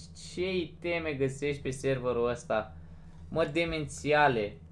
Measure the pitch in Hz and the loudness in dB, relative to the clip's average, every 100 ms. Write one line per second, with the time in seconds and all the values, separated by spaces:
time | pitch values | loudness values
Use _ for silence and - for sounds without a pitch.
0 | - - - - 185 185 165 - 175 170 | -12 -16 -10 -4 -2 0 -2 -4 -4 -2
1 | 160 135 135 135 143 139 139 131 135 135 | -2 0 0 0 -2 -2 -4 -2 0 0
2 | 123 120 120 120 - 113 - - - - | 0 2 2 0 0 0 0 -8 -14 -16
3 | - - - 147 160 151 170 160 139 - | -16 -16 -4 0 2 2 0 0 -4 -4
4 | 143 147 147 117 104 - - | 4 8 8 6 0 -4 -16